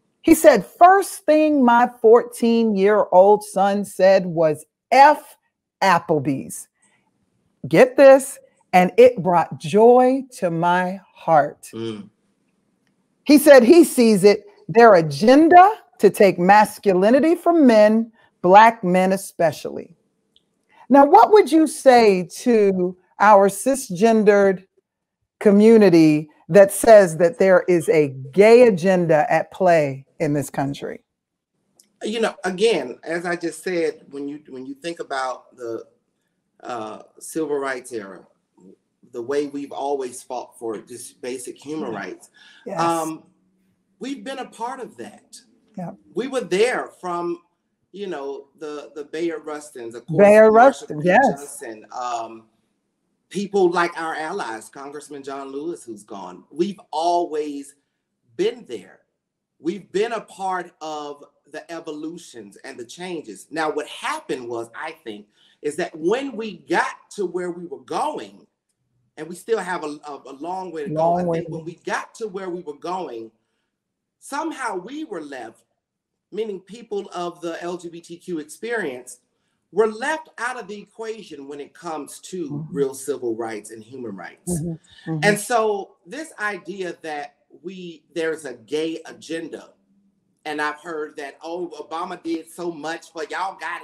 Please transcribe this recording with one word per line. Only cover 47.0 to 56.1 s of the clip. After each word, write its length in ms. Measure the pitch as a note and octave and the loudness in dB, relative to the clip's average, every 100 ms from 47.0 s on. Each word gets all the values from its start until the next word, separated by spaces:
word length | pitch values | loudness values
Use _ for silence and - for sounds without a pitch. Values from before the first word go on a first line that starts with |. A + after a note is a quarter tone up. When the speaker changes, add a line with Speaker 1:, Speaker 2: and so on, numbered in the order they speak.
| F3+ F3 E3+ E3+ _ _ _ _ _ | -10 -8 -8 -10 _ _ _ _ _
Speaker 2:
you 160 | F#3 G3+ | -16 -12
know, 400 | D3+ C#3 C3+ - _ | -10 -12 -14 -18 _
the, 340 | D3+ D3 - D3+ | -16 -14 -16 -18
the 100 | D3 | -14
Bayard 400 | D#3+ E3+ D#3 D3+ | -8 -8 -8 -12
Rustins, 500 | D3+ D3 C3 A#2 A#2 | -14 -14 -16 -16 -16
of 100 | - | -6
course, 100 | D#3+ | 4
Speaker 1:
Bayard 340 | G3+ G#3 A3 | 6 8 8
Speaker 2:
Marsha 40 | A3 | 6
Speaker 1:
Rustin, 460 | C4+ - - D3+ | 4 2 -6 -4
Speaker 2:
P. 60 | E3 | 0
Speaker 1:
yes. 180 | G3+ C4+ | 2 2
Speaker 2:
Johnson, 600 | D#3+ C#3+ - B2+ A2 G#2+ | 0 -10 -16 -16 -18 -16
um, 560 | B2+ B2 A#2 A2+ A2+ A2+ _ _ _ _ _ _ _ _ | -12 -8 -8 -10 -16 _ _ _ _ _ _ _ _ _
people 400 | F#3 G3+ G3+ F3+ | -12 -6 0 0
like 300 | F3 E3+ D#3+ | 0 -4 -6
our 160 | E3 D3 | -10 -8
allies, 540 | D#3 G3 B2+ A2 - | -10 -10 -10 -14 -16
Congressman 540 | C#3+ C#3 D3 C#3 C#3+ | -20 -18 -18 -18 -18
John 280 | C3+ C#3 C3+ | -14 -14 -12
Lewis, 320 | C#3 D#3+ E3 | -12 -12 -12
who's 200 | - G#2 | -16 -20
gone. 400 | - | -18